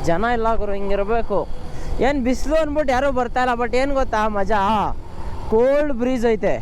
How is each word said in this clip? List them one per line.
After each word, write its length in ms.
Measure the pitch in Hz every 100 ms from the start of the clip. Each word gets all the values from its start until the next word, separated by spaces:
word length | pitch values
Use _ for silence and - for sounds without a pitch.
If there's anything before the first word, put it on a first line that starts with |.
| -
ಜನ 160 | 170 233 247
ಇಲ್ಲ 120 | 226 220
ಗುರು, 120 | 208 196
ಹಿಂಗಿರ್ಬೇಕು. 600 | 196 196 202 226 220 196 - - - - - - 247
ಏನ್ 120 | 285 240
ಬಿಸಿಲು 300 | 247 269 311
ಅಂದ್ಬಿಟ್ಟು 280 | 302 294 285 254
ಯಾರೂ 120 | 285 254
ಬರ್ತಾ 240 | 240 254
ಇಲ್ಲ, 100 | 254 240
but 120 | 240 247
ಏನ್ 100 | 269 269
ಗೊತ್ತಾ 220 | 254 214 214 208
ಮಜಾ, 240 | 202 208 196 214 165 - - - - - -
ಕೋಲ್ಡ್ 400 | 220 254 285 302 233
ಬ್ರೀಸ್ 260 | 247 254 233
ಐತೆ. 200 | 214 185 123